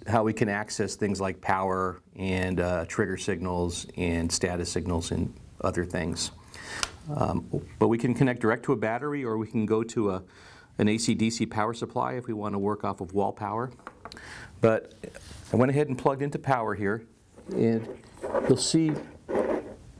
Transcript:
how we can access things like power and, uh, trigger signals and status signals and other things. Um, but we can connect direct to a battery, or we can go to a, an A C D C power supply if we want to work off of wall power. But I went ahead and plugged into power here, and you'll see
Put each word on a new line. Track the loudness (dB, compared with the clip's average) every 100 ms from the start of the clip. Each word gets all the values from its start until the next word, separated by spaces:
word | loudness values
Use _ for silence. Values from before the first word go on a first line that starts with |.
| 2
how | 4
we | 4
can | 2 2
access | 0 -2 -2 -4
things | 0 -2 0
like | -2 -2
power | 0 0 2 0 -2 -4 -14 -6
and, | -2 0 0 0
uh, | 0 0 -2
trigger | -2 0 -2
signals | -4 -2 -2 0 -2 -2 -8 -2
and | 0 2 0
status | 0 0 -2 -2
signals | -2 0 -2 -2
and | -2 -2 -6 -18 -4
other | -2 0
things. | -2 -2 -2 -4 -6 -10 -18 -16 -12 -6 -8 -8 -6
Um, | -2 0 0 -2 -6 -4 2
but | 4
we | 4
can | 2
connect | 4 4 4
direct | 2 2
to | 2
a | 0
battery, | 0 -2 -2 -4
or | -2 -2
we | 0
can | 0 2
go | 2
to | 2 0 0
a, | 0 -6 -18 -20 -20 -6 2
an | 2
A | 4
C | 2
D | 2 2
C | 0
power | -2 0 -2
supply | -2 -4 -2 -2
if | -4 -6
we |
want | -6 -2
to | 0
work | 0 0
off | -2 -4
of | -2
wall | 0 0
power. | -2 -4 -4 -6 -10 -18 -16 -18 -16 -16 -16 -16 4
But | 6 6 0 -14 -16 -16 -16 -16 0
I | 4
went | 6
ahead | 4 2
and | 2
plugged | 2 2
into | -2 -2
power | 0 2 0
here, | 0 0 0 -4 -20 _ -18 -4
and | 2 4 2 -2 -10 -16 -10 -4 0 4
you'll | 4
see | 4 4 4 0 -6 -14 -4 0 0 -2 -6 -14 -20